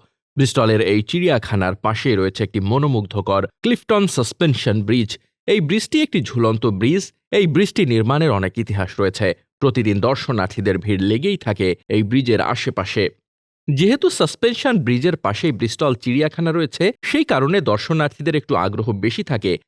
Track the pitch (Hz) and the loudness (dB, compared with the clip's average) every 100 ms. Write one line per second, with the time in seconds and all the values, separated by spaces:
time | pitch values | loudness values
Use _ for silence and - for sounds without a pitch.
0 | _ _ _ - 135 135 110 107 92 104 | _ _ _ 0 2 2 2 2 2 0
1 | 107 175 175 127 - 101 92 92 110 110 | 0 0 0 0 -2 -2 0 0 -2 -2
2 | 139 98 95 - 107 104 98 131 147 117 | 0 2 0 -2 -4 -2 0 0 2 0
3 | 98 104 95 98 95 _ 226 240 - 208 | -2 -4 0 0 -2 _ -2 -2 0 2
4 | 190 - 117 - 165 117 123 107 104 123 | 2 0 -4 0 0 2 0 0 0 0
5 | 107 - _ _ - 208 147 214 - 302 | 0 -6 _ _ 0 0 2 -2 0 -2
6 | 311 180 110 120 113 113 117 95 117 190 | 0 -2 -2 0 0 2 0 2 2 0
7 | - _ _ 208 180 156 202 - 143 113 | -2 _ _ 0 2 2 2 2 2 2
8 | 110 147 160 101 95 117 110 101 92 - | 2 2 2 2 0 -4 -4 -4 -4 -2
9 | 95 - 95 - _ _ 135 120 107 101 | -2 0 -2 -2 _ _ 0 2 0 2
10 | 113 139 - 110 92 - 101 95 104 95 | 0 0 -2 -2 -2 -2 -2 0 0 0
11 | 98 117 190 196 113 101 95 85 - 104 | 0 0 0 -2 -4 -2 -2 -2 -2 0
12 | 104 127 123 104 - 120 - - 90 110 | 2 0 2 0 0 -4 -4 -4 -4 -2
13 | 95 - _ _ _ _ - 139 196 285 | -2 -4 _ _ _ _ -2 2 2 2
14 | 370 - 156 - 233 233 277 214 120 123 | 0 0 -2 0 -2 0 0 0 2 0
15 | 165 160 98 101 165 107 117 - 147 123 | 0 0 -2 -2 -2 -2 -4 -2 -2 0
16 | 123 131 151 - 165 165 160 - 165 - | -2 0 -2 -2 -2 -2 -4 -2 -2 -2
17 | - 294 302 139 139 196 117 104 - 160 | -2 -2 0 0 2 0 0 -2 0 -2
18 | 147 - 151 151 - 98 95 104 110 101 | -2 -4 -4 -4 0 0 0 -2 -4 -2
19 | 110 156 - 117 98 85 | -2 -4 -4 -2 -2 -2